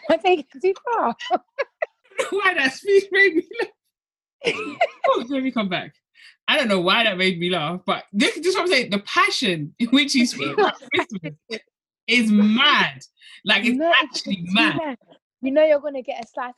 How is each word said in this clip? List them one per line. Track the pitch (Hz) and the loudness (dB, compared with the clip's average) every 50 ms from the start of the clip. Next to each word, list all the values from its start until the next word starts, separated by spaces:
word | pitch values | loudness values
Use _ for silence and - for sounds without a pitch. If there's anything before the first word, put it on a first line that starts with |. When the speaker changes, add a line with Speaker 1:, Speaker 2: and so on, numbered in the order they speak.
| - - | 0 0
Speaker 1:
I | 320 330 | 0 2
taking | 330 370 370 311 - - _ | 4 2 2 2 0 -6 _
it | 269 349 | -2 -2
too | 370 381 - - 508 466 | -2 -2 -2 -4 -4 -2
far? | 415 - 233 233 - - 988 | -2 -2 -2 -4 -6 -4 -4
<laughs> | 359 - - _ _ - 539 - _ _ 622 - _ _ _ _ - 427 - - | -4 -4 -4 _ _ -8 -8 -8 _ _ -10 -10 _ _ _ _ -8 -6 -6 -4
Speaker 2:
Why | 370 403 403 370 359 | -4 -2 0 0 0
that | 320 269 262 262 | 0 -2 -2 -4
speech | - - 403 392 392 392 - | -4 0 4 4 4 4 4
made | 349 381 392 381 320 | 2 4 4 4 4
me | 320 - - 440 466 | 0 -2 -4 -6 -8
laugh? | 440 - - _ _ _ _ _ _ _ _ _ _ _ _ _ - | -8 -8 -8 _ _ _ _ _ _ _ _ _ _ _ _ _ -4
Speaker 1:
<laughs> | 480 - - 440 - - - 719 - - - - 571 | -4 -4 -4 -6 -10 -4 -4 -4 -4 -4 -2 0 0
Speaker 2:
Oh, | 523 392 240 240 | 0 0 0 -2
let | 285 262 262 | -4 -4 -4
me | 262 - | -2 -2
come | 233 208 190 | -2 -4 -2
back. | 180 151 - - - _ _ _ _ _ - - _ _ _ - | -4 -6 -6 -10 -14 _ _ _ _ _ -20 -20 _ _ _ 0
I | 247 302 | 0 0
don't | 277 220 | 2 2
know | 196 185 | 0 0
why | 170 180 202 233 226 | 2 2 2 2 2
that | 220 190 | 0 0
made | 180 185 190 185 165 | 0 0 0 0 0
me | 170 180 | -2 -2
laugh, | 185 170 147 160 180 185 - | -2 -2 -2 -4 -6 -6 -4
but | 202 175 - - - - | -4 -4 -4 -6 -6 -2
this, | 202 269 415 453 | 0 0 0 0
this | 330 302 359 | -2 -2 -2
is | 370 | 0
what | 381 349 | 0 0
I'm | 359 | 0
saying. | 339 254 240 - | 0 0 0 -2
The | 196 202 | -4 -6
passion | - - - 339 381 392 - - 269 196 175 160 147 151 - _ | -6 -4 0 0 0 0 0 -2 -2 -2 -2 -2 -6 -8 -6 _
in | 233 233 | -4 0
which | - 277 294 285 285 | 0 0 0 2 2
you | 262 240 | 2 2
speak | 233 - 247 269 302 - | 0 0 -4 -6 -4 0
about | - 403 - - - - | 0 0 0 0 -4 -10
Speaker 1:
<laughs> | - - | -4 -2
Speaker 2:
Christmas | 349 311 - 226 185 165 151 151 - _ _ 226 214 - _ _ _ _ _ _ _ _ | -2 -2 -4 -6 -10 -10 -10 -12 -14 _ _ -14 -14 -14 _ _ _ _ _ _ _ _
is | - 226 247 226 220 | 0 2 2 4 4
mad. | 208 208 208 214 214 247 285 294 269 220 180 151 139 131 - - _ _ - - - - - | 4 6 6 6 4 4 4 4 4 4 2 0 -2 -8 -16 -20 _ _ -20 -20 -20 -10 -2
Like, | 190 214 196 214 | 0 0 2 2
it's | 240 247 | 2 0
Speaker 1:
No, | 262 320 339 | 2 2 2
it's | 277 269 311 - - - | 2 2 2 0 -4 -8
Speaker 2:
actually | - - 196 | -6 -6 -6
Speaker 1:
too | 180 170 175 185 | -6 -4 -2 0
Speaker 2:
mad. | 226 233 311 - | 2 2 2 0
Speaker 1:
mad. | - 320 294 254 - _ _ - _ _ _ _ _ 240 | -2 -4 -6 -8 -10 _ _ -20 _ _ _ _ _ -6
You | 269 269 | 0 2
know | 302 311 | 4 4
you're | 311 294 285 | 4 4 2
gonna | 285 302 277 269 240 | 0 -4 -8 -8 -8
get | - 240 226 226 | -8 -10 -10 -12
a | |
slice | - _ 285 247 247 247 | -12 _ -10 -10 -10 -10